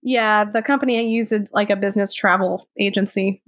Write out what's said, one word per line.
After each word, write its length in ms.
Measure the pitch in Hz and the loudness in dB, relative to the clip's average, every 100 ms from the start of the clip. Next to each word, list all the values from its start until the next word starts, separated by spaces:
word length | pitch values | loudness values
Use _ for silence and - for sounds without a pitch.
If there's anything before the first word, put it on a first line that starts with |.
Yeah, 440 | 254 247 220 214 208 | -2 0 2 2 2
the 160 | 226 | -2
company 420 | 220 277 262 233 233 | 0 0 0 0 0
uses, 400 | 226 220 214 202 | -2 0 -2 -2
like, 180 | - 208 | -2 0
a 60 | 196 | 0
business 380 | 202 202 196 | 0 0 -2
travel 560 | - 202 185 185 180 - - | 0 0 2 0 -4 -8 -4
agency 640 | 202 196 196 - 190 196 | -2 0 0 0 -2 -4